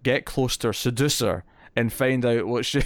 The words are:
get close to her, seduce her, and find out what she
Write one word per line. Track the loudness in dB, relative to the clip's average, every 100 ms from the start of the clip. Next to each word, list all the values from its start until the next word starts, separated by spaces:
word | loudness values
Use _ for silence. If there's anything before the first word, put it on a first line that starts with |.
get | 0 0
close | -2 -2 -2 0
to | -2
her, |
seduce | 0 -2 0 0 2
her, | 0 -2 -6 -20 -6 -2
and | -2
find | 0 0 2 2
out | 2 0
what | -2 0
she | 0